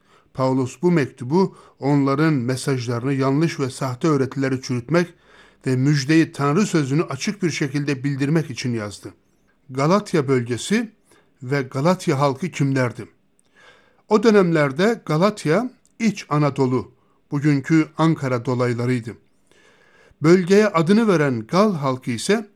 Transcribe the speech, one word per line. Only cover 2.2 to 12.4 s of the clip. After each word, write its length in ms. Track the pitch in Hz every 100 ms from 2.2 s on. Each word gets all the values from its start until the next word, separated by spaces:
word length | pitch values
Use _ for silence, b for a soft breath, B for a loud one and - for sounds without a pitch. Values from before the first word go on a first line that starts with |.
| 160
mesajlarını 800 | 143 117 127 - 131 117 120 131
yanlış 480 | 135 135 139 165 165
ve 100 | 127
sahte 380 | - 131 123 165
öğretileri 540 | 143 123 135 131 131
çürütmek 520 | - 123 120 170 175 b b b b b 135
ve 100 | 127
müjdeyi, 560 | 139 147 131 160 156
Tanrı 340 | - 143 160 208
sözünü 360 | 170 131 143
açık 400 | 175 139 214 208
bir 80 | 165
şekilde 540 | 147 143 143 143 135
bildirmek 460 | 139 135 139 165 147
için 240 | 117 123
yazdı. 400 | 113 104 - 107 - _ _ _ _ -
Galatya 580 | 131 151 202 208 165 131
bölgesi 640 | 131 120 117 - 214 226 - b b b _
ve 200 | 127 143
Galatya 580 | 123 135 160 185 - 135
halkı 280 | 143 127